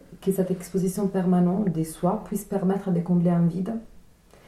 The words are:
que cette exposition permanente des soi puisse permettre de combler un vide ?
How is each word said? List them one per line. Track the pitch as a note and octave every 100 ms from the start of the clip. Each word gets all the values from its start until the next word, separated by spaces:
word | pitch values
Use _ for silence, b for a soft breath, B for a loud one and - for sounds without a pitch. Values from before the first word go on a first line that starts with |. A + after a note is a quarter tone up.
| - -
que | F#3+
cette | F#3+ F3+
exposition | F3+ - F#3 F#3 G#3 G3
permanente | F#3 F3+ F3+ F3 G3 G3+
des | D#3+
soi | D#3 - F3 G#3
puisse | - G3+
permettre | - G3 F3+ G3 F#3+
de | E3+
combler | E3+ F3 F3
un | E3+
vide ? | E3+ F3+ F#3 A3+ - - - _ _ b